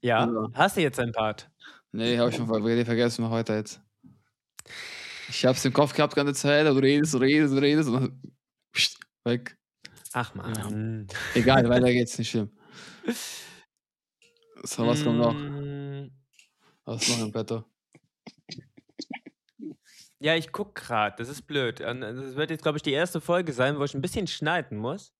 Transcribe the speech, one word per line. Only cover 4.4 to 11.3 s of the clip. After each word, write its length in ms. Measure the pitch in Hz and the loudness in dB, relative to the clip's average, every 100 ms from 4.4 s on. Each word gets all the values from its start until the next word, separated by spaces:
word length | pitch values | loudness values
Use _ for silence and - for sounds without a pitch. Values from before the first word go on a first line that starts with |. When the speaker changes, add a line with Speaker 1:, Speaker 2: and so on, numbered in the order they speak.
| _ - - - - - - - - | _ -20 -20 -16 -14 -14 -14 -14 -10
Speaker 2:
Ich 160 | - | 2
hab's 200 | 127 131 | 2 4
im 80 | 135 | 2
Kopf 200 | 123 147 | 4 2
gehabt, 220 | - 147 | 4 2
ganze 200 | - 143 | 4 0
Zeit, 320 | 135 143 147 156 | 0 4 6 6
aber 140 | 135 | 6
du 60 | 135 | 6
redest, 280 | 147 156 | 4 2
du 40 | 135 | 2
redest, 340 | 135 151 147 | 4 6 4
du 40 | 135 | 4
redest 300 | 143 151 151 | 4 4 4
und 60 | |
dann, 280 | 123 127 - - _ _ _ _ | 2 0 -4 -20 _ _ _ _
pst, 260 | - - - - _ | -2 -2 -2 -20 _
weg. 320 | 120 123 120 - _ _ - - - | -2 -2 -4 -18 _ _ -20 -20 -10
Speaker 1:
Ach 220 | 123 120 | -6 -6
man. 720 | - - 110 107 107 110 110 101 | -8 -8 -8 -6 -6 -4 -6 -10
Speaker 2:
Ja. 80 | - - | -10 -2